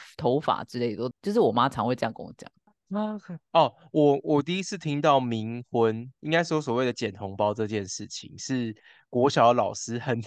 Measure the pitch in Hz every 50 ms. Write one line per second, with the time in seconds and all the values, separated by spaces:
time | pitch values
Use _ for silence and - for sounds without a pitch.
0 | - - - - 151 123 127 147 - - 110 - - _ - 123 120 120 107 87
1 | 117 127 - _ - 196 208 240 190 120 107 120 123 143 - - 107 120 127 -
2 | - 113 110 - - - - _ - - _ _ _ _ _ _ _ _ 190 208
3 | 214 214 214 208 _ - 175 160 _ _ - 165 151 123 - _ _ - - 160
4 | 147 147 139 143 - 160 151 143 139 151 180 190 185 - 208 180 - 156 143 147
5 | 143 156 143 135 127 120 117 110 107 113 117 120 123 _ - 120 113 113 110 113
6 | 123 131 _ _ - 151 160 170 170 165 160 156 147 139 117 123 131 123 113 -
7 | 120 107 95 98 104 98 98 101 104 104 107 117 110 101 110 104 98 95 - -
8 | 104 98 - - - - - 143 - - 135 127 120 113 107 _ _ - - _
9 | _ _ - 123 123 143 - 151 117 117 123 120 107 98 104 - - - 117 120
10 | 107 135 120 120 113